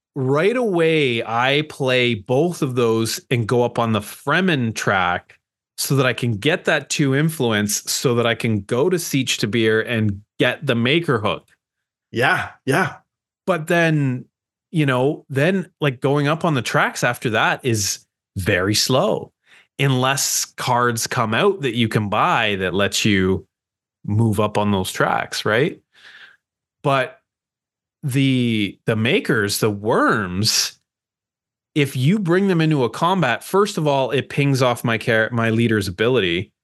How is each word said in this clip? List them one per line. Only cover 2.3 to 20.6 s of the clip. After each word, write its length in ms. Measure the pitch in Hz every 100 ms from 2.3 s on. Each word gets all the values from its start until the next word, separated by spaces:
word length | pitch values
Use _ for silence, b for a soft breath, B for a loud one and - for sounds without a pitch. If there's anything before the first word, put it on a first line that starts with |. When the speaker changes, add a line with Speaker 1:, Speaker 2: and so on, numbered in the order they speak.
| 127 175 165
Speaker 1:
of 120 | 139
those 460 | 123 117 113 113 - -
and 160 | 120 107
go 160 | 123
up 140 | 120 120
on 140 | 113
the 80 | 110
Fremen 760 | - - 139 165 185 143 113
track 640 | - - 98 87 90 - - _ _ _ -
so 180 | - 139
that 100 | 127
I 60 |
can 200 | 117 120
get 320 | 101 147 185 190
that 240 | 156 139
two 240 | - 139
influence 760 | 139 156 160 120 104 104 - -
so 240 | - 135 117
that 100 | 117
I 80 |
can 260 | 113 117 107
go 300 | 95 120 180
to 80 | 180
Siege 400 | - 139 120 -
Tabir 420 | 110 117 110 110 117
and 360 | 113 107 98 - -
get 260 | 127 120 135
the 80 |
Maker 440 | 117 120 170 165 117
Hook. 300 | 101 78 - _ _ _ _ _ _
Speaker 2:
Yeah, 380 | 113 143 180 90 - -
yeah. 300 | 151 170 - _ _ _ _ -
Speaker 1:
But 220 | 175 160
then, 580 | 170 165 151 135 127 - _ _ _ _
you 120 | 160
know, 400 | 139 127 135 - -
then, 400 | 135 160 196 - _
like, 200 | 147 123
going 280 | 135 147 143
up 160 | 160
on 100 | 175
the 80 | 135
tracks 400 | - 147 220 -
after 280 | 127 120 120
that 340 | 107 165 151
is 400 | 131 110 95 - _ _ _ 98
very 380 | 90 90 95
slow 580 | 104 - 127 208 76 - _ b b b -
unless 680 | 139 127 131 139 - -
cards 600 | - -